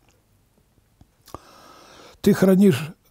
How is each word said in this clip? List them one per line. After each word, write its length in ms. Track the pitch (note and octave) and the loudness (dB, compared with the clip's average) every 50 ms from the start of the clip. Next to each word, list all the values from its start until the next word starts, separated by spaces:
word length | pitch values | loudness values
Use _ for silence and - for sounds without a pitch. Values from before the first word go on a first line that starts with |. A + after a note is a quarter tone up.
| _ _ _ _ _ _ _ _ _ _ _ _ _ _ _ _ _ _ _ _ _ _ _ _ _ _ - - _ _ _ - - - - - - - - - - - - _ | _ _ _ _ _ _ _ _ _ _ _ _ _ _ _ _ _ _ _ _ _ _ _ _ _ _ -20 -20 _ _ _ -20 -20 -20 -20 -20 -20 -20 -20 -20 -20 -20 -12 _
«Ты 100 | - G3+ | -2 -2
хранишь 600 | G3 - F#3+ F#3+ F#3+ F#3 G#3 G3 D3 A#2+ D#3 D#3 - _ _ _ | 0 0 0 0 2 2 2 2 0 0 -6 -14 -18 _ _ _